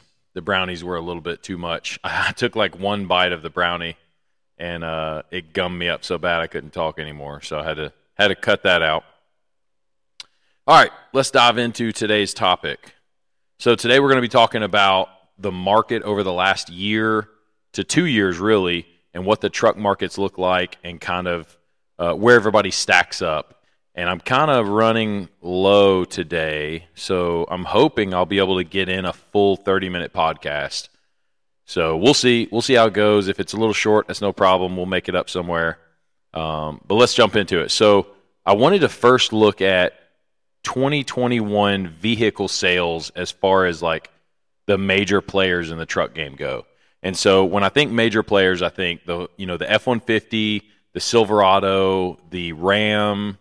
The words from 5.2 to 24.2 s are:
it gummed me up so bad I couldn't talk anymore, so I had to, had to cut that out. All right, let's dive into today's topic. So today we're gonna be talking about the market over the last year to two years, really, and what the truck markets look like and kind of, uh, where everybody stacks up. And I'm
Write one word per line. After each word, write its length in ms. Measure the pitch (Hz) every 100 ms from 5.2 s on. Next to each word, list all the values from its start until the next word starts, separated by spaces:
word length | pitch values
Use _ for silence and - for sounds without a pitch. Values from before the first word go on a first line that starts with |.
| -
it 220 | 90 80
gummed 260 | 95 90 90
me 100 | 87
up 160 | 78
so 140 | - 85
bad 220 | 87 85
I 60 | 82
couldn't 260 | 76 73
talk 260 | 90 80 78
anymore, 420 | 76 73 71 73
so 160 | - 76
I 60 |
had 120 | 80 76
to, 160 | 73 _ _
had 140 | - 101
to 60 |
cut 300 | 92 226 208
that 180 | 95 87
out. 220 | 80 80 _ _ _ _ _ _ _ _ _ _ _ _ - _ _ _ -
All 100 | 151
right, 140 | - - _
let's 180 | 135 135
dive 280 | 131 120 117
into 340 | 117 110 117
today's 420 | - 107 104 98
topic. 600 | - 95 90 73 65 - _ _ _ _ _ _ _
So 160 | 120
today 260 | 113 117 135
we're 100 | 139
gonna 100 | 131
be 80 | 120
talking 340 | 123 113 113
about 460 | 101 104 98 95 - _ _ _
the 140 | 98
market 500 | 90 95 110 - 117
over 200 | 104 104
the 100 | 95
last 360 | 90 95 95 -
year 600 | 87 101 110 110 107 107 _ _ _ _
to 120 | -
two 220 | - - 175
years, 320 | 110 95 85
really, 480 | 107 104 90 85 - _ _
and 100 | 87
what 160 | 95 107
the 100 | 101
truck 260 | - 110 98
markets 420 | 101 95 92 -
look 200 | 98 -
like 380 | 92 90 90 -
and 160 | 87 85
kind 260 | - 90 90
of, 280 | 85 78 _ _ _ _ -
uh, 140 | 85
where 240 | 85 113 120
everybody 340 | 104 104 98
stacks 520 | - - 90 - -
up. 320 | 85 76 - _ _ _ _
And 140 | 87 87
I'm 120 | 90